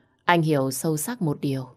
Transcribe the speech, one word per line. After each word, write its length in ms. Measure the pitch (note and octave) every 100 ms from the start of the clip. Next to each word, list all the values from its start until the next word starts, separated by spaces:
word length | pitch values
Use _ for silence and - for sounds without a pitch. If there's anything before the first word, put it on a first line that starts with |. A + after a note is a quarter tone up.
| _ _ -
anh 160 | F3
hiểu 300 | D#3 C#3+ C3+
sâu 260 | C3 E3 D3+
sắc 240 | F#3+ B3
một 160 | D#3+ C#3+
điều. 260 | D3 C3+ B2+